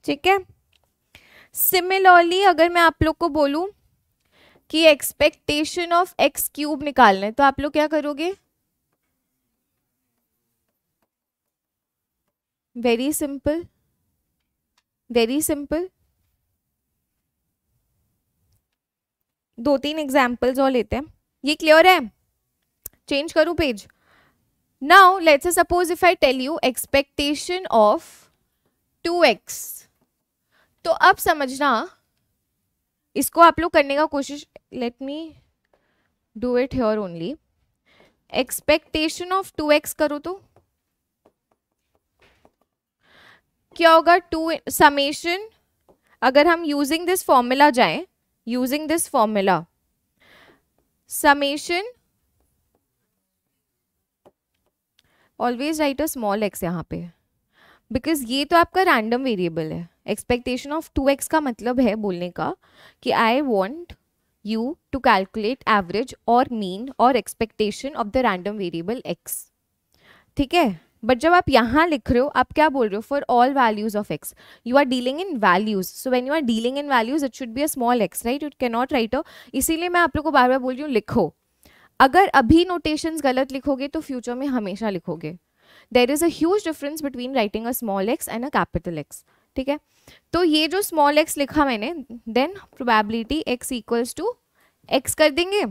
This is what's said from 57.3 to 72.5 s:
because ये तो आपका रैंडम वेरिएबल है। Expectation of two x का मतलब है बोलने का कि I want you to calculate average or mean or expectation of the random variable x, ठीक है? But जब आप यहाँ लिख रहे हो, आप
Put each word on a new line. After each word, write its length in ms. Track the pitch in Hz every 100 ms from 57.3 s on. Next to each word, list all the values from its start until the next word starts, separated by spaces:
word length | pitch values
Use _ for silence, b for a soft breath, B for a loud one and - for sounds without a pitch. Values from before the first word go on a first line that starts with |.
| _ _ b b b _
because 320 | 247 269 311 226
ये 160 | 262 285
तो 120 | 339
आपका 240 | 339 370
रैंडम 400 | 381 269 220 247
वेरिएबल 480 | 269 202 175 165 156
है। 160 | 165 170 _ -
Expectation 680 | 214 - 247 247 247 277 311
of 120 | - -
two 100 | 277 277
x 120 | -
का 120 | 311
मतलब 380 | 285 233 214 254
है 160 | 240 214
बोलने 340 | 208 175 175
का 240 | 175 180 370 b b b b
कि 80 | -
I 300 | - 226 254 285
want 440 | 208 190 311 349 - _ _ _ _ 202
you 180 | 220 240 349 _ 269
to 60 | 254
calculate 640 | 202 190 226 208 269 - 214
average 340 | 170 190 254 - -
or 160 | 240 277
mean 380 | 233 190 190 262 -
or 120 | 240 247
expectation 800 | - - 226 _ 214 - 269 302
of 160 | 214 262
the 80 |
random 340 | 240 185 180 214
variable 480 | 180 165 170 247 - 170
x, 260 | - - - _ _ _ _ b b b b -
ठीक 160 | 269
है? 280 | 349 269 170 _ _ 220
But 120 | 247
जब 160 | 311
आप 160 | 349 359
यहाँ 360 | 254 226 277 339
लिख 240 | 285 -
रहे 80 | 240
हो, 80 | 277
आप 240 | - 254